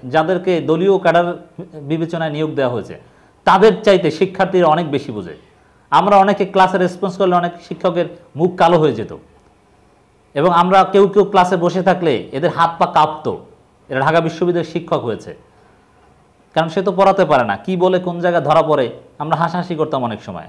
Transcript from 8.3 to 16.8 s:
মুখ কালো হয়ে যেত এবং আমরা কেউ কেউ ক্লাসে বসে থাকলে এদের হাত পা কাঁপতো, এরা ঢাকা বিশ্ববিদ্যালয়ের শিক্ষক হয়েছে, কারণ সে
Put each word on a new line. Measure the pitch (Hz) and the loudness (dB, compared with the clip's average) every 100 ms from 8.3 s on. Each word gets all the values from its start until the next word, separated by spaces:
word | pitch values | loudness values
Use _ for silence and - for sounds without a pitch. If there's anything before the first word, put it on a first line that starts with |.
| 131 | -2
মুখ | 180 180 | -2 2
কালো | 170 175 | 2 4
হয়ে | 151 | 2
যেত | 113 95 78 _ _ _ _ _ _ _ _ _ _ _ | -2 -8 -14 _ _ _ _ _ _ _ _ _ _ _
এবং | 143 170 | -2 2
আমরা | 170 180 190 | 2 4 4
কেউ | 185 196 196 | 4 4 4
কেউ | 202 | 4
ক্লাসে | 185 190 180 185 | 2 2 2 2
বসে | 170 180 | 0 0
থাকলে | 185 180 170 110 - | 0 0 0 -2 -4
এদের | 135 160 | -4 -4
হাত | - 170 - | 0 -2 0
পা | 180 | 0
কাঁপতো, | 160 151 - 123 90 - _ _ _ - | 2 0 -2 -8 -8 -12 _ _ _ -8
এরা | 135 | -4
ঢাকা | 139 165 | 0 0
বিশ্ববিদ্যালয়ের | 160 160 175 175 160 | 0 -2 -2 -2 -4
শিক্ষক | 175 170 151 | -6 -4 -4
হয়েছে, | 117 98 - - _ _ _ _ _ _ _ _ _ _ _ | -4 -8 -10 -20 _ _ _ _ _ _ _ _ _ _ _
কারণ | 156 165 | -4 -2
সে | 196 | -2